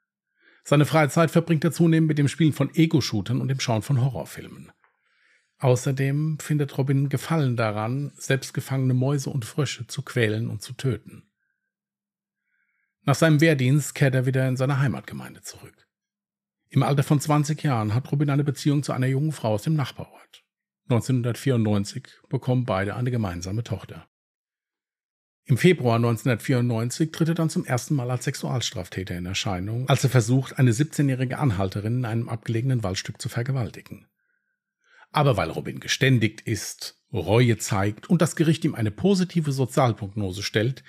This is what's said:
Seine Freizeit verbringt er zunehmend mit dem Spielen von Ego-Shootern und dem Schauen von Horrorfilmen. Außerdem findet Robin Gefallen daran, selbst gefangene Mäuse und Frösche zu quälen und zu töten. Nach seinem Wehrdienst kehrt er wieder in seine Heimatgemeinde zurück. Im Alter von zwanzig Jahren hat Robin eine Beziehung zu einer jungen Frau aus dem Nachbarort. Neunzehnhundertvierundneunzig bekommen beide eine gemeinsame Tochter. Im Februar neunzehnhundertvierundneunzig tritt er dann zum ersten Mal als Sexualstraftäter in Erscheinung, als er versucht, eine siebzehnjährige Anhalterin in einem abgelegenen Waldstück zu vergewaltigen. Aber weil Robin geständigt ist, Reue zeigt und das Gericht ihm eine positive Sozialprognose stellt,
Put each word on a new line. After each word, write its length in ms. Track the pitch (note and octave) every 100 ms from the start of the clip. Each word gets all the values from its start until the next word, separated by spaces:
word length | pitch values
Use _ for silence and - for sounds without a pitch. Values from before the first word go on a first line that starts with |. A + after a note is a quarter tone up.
| _ _ _ _ _ _
Seine 220 | - C#3+ C#3+
Freizeit 440 | D#3 C#3+ E3+ D#3+
verbringt 320 | E3+ E3 D#3
er 100 | E3+
zunehmend 360 | - E3+ D#3+ D#3+
mit 100 | D3+
dem 100 | C#3+
Spielen 260 | - D#3+
von 200 | - C#3
Ego-Shootern 680 | - D#3+ D3 - G#2+ F#2 C3
und 60 | B2+
dem 120 | C3+
Schauen 220 | - A2
von 180 | - C3+
Horrorfilmen. 720 | C3+ G2+ C#2 - - - - _ _ _ _ _ _ _ _ _
Außerdem 800 | C3+ B2 C#3+ C3+ C3+ C#3+ D#3 D3+
findet 380 | - D3+ C#3+ -
Robin 320 | C3+ C#3 C#3
Gefallen 460 | C#3 - E3 C3 A#2
daran, 560 | A2 G#2 A2 C3+ C#3+ -
selbst 380 | - C3+ -
gefangene 400 | - - C3+ C3
Mäuse 340 | B2+ C3 C#3+ -
und 160 | C#3+
Frösche 420 | - - C3+ - A#2
zu 140 | -
quälen 480 | - B2 A2 G#2+ A#2
und 140 | A2
zu 100 | -
töten. 520 | B2 C3+ G#2+ - - _ _ _ _ _ _ _ _ _ _ _ _ _ _ _ _ _ _ -
Nach 80 |
seinem 260 | C3+ E3 D3
Wehrdienst 540 | E3 C#3+ B2+ D3 -
kehrt 220 | - C#3+ C3
er 100 | B2+
wieder 220 | C3 C3
in 80 | B2+
seine 240 | C3 C3+
Heimatgemeinde 600 | C#3 D#2+ - C#2 B1+ -
zurück. 460 | - - - _ _ _ _ _ _ _ _ _ _
Im 140 | C3
Alter 220 | B2+ C#3
von 160 | C3+ D3
zwanzig 420 | - D3 D3 D3+
Jahren 320 | D#3 A#2+ G#2+
hat 160 | A2 -
Robin 200 | C#3+ D3
eine 120 | C#3
Beziehung 400 | D3 - D3+ C#3+
zu 100 | C3
einer 140 | B2+ B2+
jungen 240 | C3+ D#3
Frau 240 | C#3 A2
aus 80 | G#2+
dem 120 | D#3+
Nachbarort. 720 | D#3 C3 - - - _ - _ _ _ _ -
Neunzehnhundertvierundneunzig 1200 | A#2 - B2+ A#2+ A2 C#3 A#2+ G#2+ G#2 G2+ B2+ - - _
bekommen 360 | C3 - B2+
beide 320 | A#2+ F#2+ G2+ G2+
eine 160 | B2
gemeinsame 500 | A#2+ G2+ F2 F#2 G#2+
Tochter. 460 | - F#2+ - E2+ - _ _ _ _ _ _ _ _ _ _ _ _ _
Im 120 | - B2+
Februar 440 | F3 E3+ B2 A2+
neunzehnhundertvierundneunzig 1120 | A#2+ A#2 C3+ A2+ - B2 A#2+ A2+ A#2+ - D#3+
tritt 160 | - D#3+
er 60 |
dann 140 | E3 D#3+
zum 160 | F#3
ersten 300 | - B2+ -
Mal 160 | D3 B2
als 140 | B2
Sexualstraftäter 920 | - - D3 C3 - G2+ E2+ F#2+ F2+ F2
in 100 | F2+
Erscheinung, 600 | G2 G#2 F2+ G2 A#2 C3
als 140 | C3+
er 80 | C3
versucht, 480 | B2+ G#2+ C3+ B2+ -
eine 140 | B2+
siebzehnjährige 640 | A2 D#3 - C#3+ B2+ B2+ B2+
Anhalterin 600 | B2 F#2 F#2+ G#2+ G#2+ B2
in 60 |
einem 240 | A#2+ A2+ A#2
abgelegenen 540 | A2 - A2+ C3 B2
Waldstück 400 | G2 F#2+ - -
zu 60 | -
vergewaltigen. 800 | - B2 C3+ F#2+ - - G2+ _ _ _ _ _ _ _ _ _ _ -
Aber 240 | D3+ C#3+ G2
weil 140 | D#2+
Robin 280 | D2+ - -
geständigt 600 | - - C3 B2 G#2+ -
ist, 600 | - G#2 - - - - _
Reue 440 | G2+ E2 A2+ B2 G#2+
zeigt 540 | - G2+ G2+ - -
und 100 | E3+
das 140 | E3+
Gericht 300 | - D#3+ D#3
ihm 100 | D#3
eine 160 | - G#2+
positive 640 | - F#3+ F#3+ F3+ E3+ D3+
Sozialprognose 920 | C3+ B2 - B2 G#2+ G2 G#2+ F#2+ F2+
stellt, 400 | - G#2+ A#2 C3